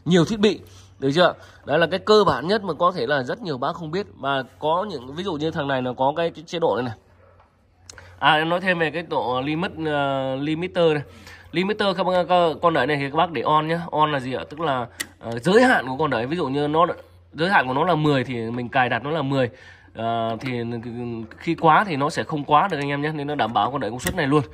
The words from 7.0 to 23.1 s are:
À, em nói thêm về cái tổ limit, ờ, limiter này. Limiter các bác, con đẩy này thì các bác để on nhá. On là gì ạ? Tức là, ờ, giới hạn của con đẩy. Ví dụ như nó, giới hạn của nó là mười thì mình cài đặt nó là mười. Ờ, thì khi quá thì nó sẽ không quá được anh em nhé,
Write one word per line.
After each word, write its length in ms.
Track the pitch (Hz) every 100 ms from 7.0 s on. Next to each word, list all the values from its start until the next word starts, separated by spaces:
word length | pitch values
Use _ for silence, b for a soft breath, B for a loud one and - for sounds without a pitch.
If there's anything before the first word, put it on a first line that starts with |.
| _ _ _ _ _ _ _ _ - B B B
À, 160 | 143
em 140 | 156 165
nói 120 | 180
thêm 180 | 190 175
về 120 | 156
cái 120 | 160
tổ 400 | 165 143 113 127
limit, 280 | 139 156 190 160 156
ờ, 480 | 147 139 135 135 131
limiter 560 | 147 156 185 180 165
này. 100 | 147 139 B B B B
Limiter 440 | 165 190 214 202 180
các 80 |
bác, 220 | 180 180 165 180 170 131
con 120 | 170
đẩy 120 | 156 131
này 100 | 147
thì 140 | 139
các 60 | 156
bác 140 | 175
để 120 | 135
on 260 | 131 156 156
nhá. 120 | 170 165
On 220 | 151 151
là 80 | 143
gì 120 | 127
ạ? 120 | 123 -
Tức 100 | 151
là, 260 | 160 127 117 B B B
ờ, 180 | 113 117
giới 240 | 165 214
hạn 240 | 254 196 127
của 100 | 131
con 140 | 151
đẩy. 160 | 117 123
Ví 100 | 175
dụ 100 | 135
như 220 | 143 147
nó, 180 | 156 175 - - - _
giới 180 | 143 180
hạn 160 | 190 127
của 80 |
nó 100 | 131
là 100 | 180
mười 300 | 156 151 135
thì 260 | 123 117 113
mình 180 | 123 120
cài 200 | 135 123
đặt 160 | 117
nó 60 | 143
là 120 | 160
mười. 280 | 135 139 120 B B B B
Ờ, 420 | - 113 117 113 110
thì 100 | 131 120 117 117 120 117 120 113 110 -
khi 160 | 165
quá 300 | 156 160 165
thì 120 | 208 156
nó 140 | 147
sẽ 120 | -
không 220 | - 156
quá 240 | 135 151 196
được 80 | 143
anh 100 | 143
em 140 | 143
nhé, 100 | 151